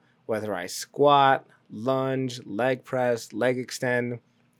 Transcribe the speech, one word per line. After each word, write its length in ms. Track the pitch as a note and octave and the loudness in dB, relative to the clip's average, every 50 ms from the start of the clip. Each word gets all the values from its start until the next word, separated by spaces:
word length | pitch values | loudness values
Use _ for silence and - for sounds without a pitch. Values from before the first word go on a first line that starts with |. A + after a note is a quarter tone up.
| _ _ _ _ _ | _ _ _ _ _
whether 280 | - A2+ G#2+ G#2+ G#2 G2 | -6 -4 -4 -4 -4 -6
I 120 | F2+ F2+ | -6 -6
squat, 800 | F#2 - - - - _ - C#3+ D3 C#3+ C#3 C3+ C3+ C3+ - - _ _ _ _ _ | -8 -10 -12 -12 -8 _ 2 4 6 6 6 6 6 4 2 0 _ _ _ _ _
lunge, 680 | - G#2+ A2 C3 C3+ C3 C3 C3+ C3 C3 C3 B2 A#2 B2 - | -14 -6 -4 -2 -2 -2 -2 -2 -2 -4 -4 -6 -6 -10 -12
leg 400 | - G#2 G#2 A#2+ C3 C3 B2+ - | -10 -4 -2 0 0 0 -2 -4
press, 480 | - - B2+ B2+ B2 A#2+ A2+ - - - | -6 -4 -2 0 0 0 -2 -4 -8 -6
leg 260 | G#2+ A#2 B2+ B2+ B2+ | -2 0 0 0 -2
extend, 600 | B2 - - - C3 B2+ B2 B2 B2 A#2+ B2 A#2 - _ _ _ _ _ _ _ | -4 -8 -8 -6 -2 0 0 0 -2 -2 -6 -10 -12 _ _ _ _ _ _ _